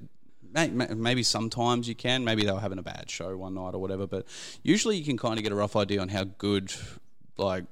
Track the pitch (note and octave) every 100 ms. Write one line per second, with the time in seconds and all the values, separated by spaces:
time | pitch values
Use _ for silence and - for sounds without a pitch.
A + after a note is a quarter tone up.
0 | - - - - - D#3 E3 B2 - G#2+
1 | A#2 B2+ A2 A2+ A2+ B2 A#2+ A#2+ A#2 A2+
2 | B2 B2+ A#2 A2 G#2 F#2+ G#2 F#2 F2 E2+
3 | - - F2+ F#2 F#2 F#2+ F#2 F#2 F#2+ F#2+
4 | F#2+ F#2+ - - - - - G#3 A#3 G3
5 | D3 A#2+ A#2+ A2 G#2 G2+ G#2 G#2+ G2+ G2+
6 | F#2 G2 F#2+ - G2+ G2 F#2+ - - -
7 | - - - - F#2+ F#2 -